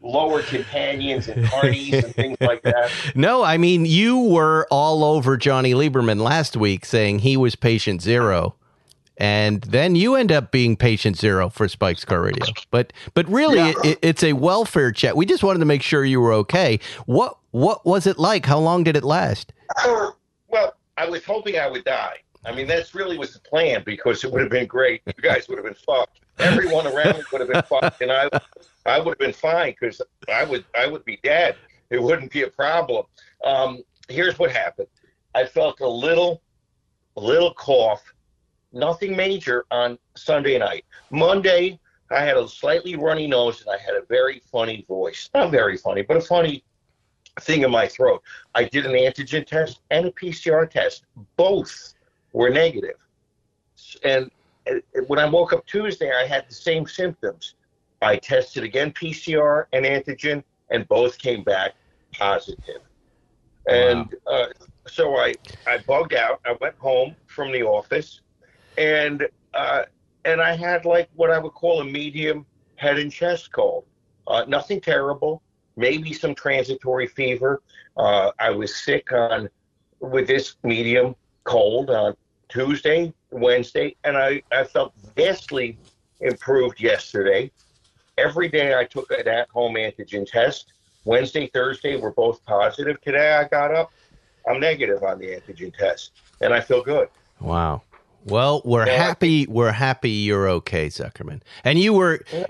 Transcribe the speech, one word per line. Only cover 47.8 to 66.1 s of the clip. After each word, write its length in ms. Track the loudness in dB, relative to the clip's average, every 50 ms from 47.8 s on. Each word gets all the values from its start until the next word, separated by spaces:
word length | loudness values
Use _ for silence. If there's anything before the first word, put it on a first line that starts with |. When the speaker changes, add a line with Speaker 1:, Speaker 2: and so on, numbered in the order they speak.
| 2 0
Speaker 1:
throat. 340 | 0 2 2 2 2 2 -2 -10 -20 -20 -14 _ -2
I 100 | -2 -2
did 200 | 0 -2 -4 -2
an 60 | 0 2
antigen 540 | 2 2 2 0 -2 -6 -6 -4 -6 -4
test 340 | -2 -2 -2 -2 -2 -4 -10 _ -2
and 160 | 0 0 0
a 40 | -2 -4
P 180 | -8 -10 -10
C 200 | -10 -4 0 2
R 160 | 2 2 2
test. 380 | 0 0 -2 -2 -2 -4 -6 _ _ _ -20 -20 -6 _
Both 580 | 2 2 4 2 0 -2 -6 -12 -20 -20 -20 -20 _ _ _ _ _ _ _ -2
were 180 | 0 2 2
negative. 460 | 4 4 2 2 2 -2 -8 -8 -10 -14 _ _ _ _ _ _ _ _ _ _ _ _ _ _ _ _ -20 -20 -12 -6 -2
And, 260 | 0 0 0 -2 -4 -10 _ _ _ _ _ _ -6
uh, 60 | -6 -6 -6 _ -6 -6 -4
when 120 | -2 0 0
I 80 | 2
woke 260 | 2 2 2 2 2 0
up 140 | -2 -2
Tuesday, 440 | -4 -4 -4 -4 -4 -4 -4 -4 -2 0
I 140 | 0 0
had 220 | 0 -2 -4 -4 -8
the 60 | -14
same 320 | -8 -4 -2 -2 -2 -4
symptoms. 680 | -6 -6 -6 -4 -4 -4 -6 -8 -8 -8 -10 -14 -20 -20 _ _ _ _ _ _ _ _ _ 0
I 140 | 0 0
tested 480 | 0 0 0 0 0 0 -2 -6 -10 -8
again, 280 | -4 -4 -4 -4 -4 -6
P 200 | -8 -10 -10 -10
C 240 | -10 -6 -2 0
R 320 | 2 2 2 2 0 0 -2 -2
and 120 | -2 0
antigen, 580 | 0 -2 -2 -4 -6 -8 -6 -4 -4 -4 -4 -6 _ _ _ _ -4
and 160 | -4 -4 -2 0
both 300 | 0 2 2 0 0 -4
came 240 | -4 -4 -4 -2 -2
back 300 | -2 -2 -2 -2 -4 -6 _ _ _ _ _ _ _ -8
positive. 720 | -4 -2 0 0 -2 -4 -8 -12 -16 -16 -16 -16 -18 -18 _ _ _ _ _ _ _ _ _ _ _ _ _ _ _ -2 0
And, 460 | 2 4 4 2 2 0 -4 -8 -14 -12 -8
Speaker 2:
Wow. 60 | -4 -4
Speaker 1:
uh, 140 | -2 -4 -4 -8 -14 _ -20 _ _ _
so 300 | -8 -4 -2 -2 0 0
I, 180 | 0 0 -2 -2 -6 -12 -20 -20 -10 -6
I 120 | -4 -4 -4
bugged 360 | -2 -2 0 0 0 0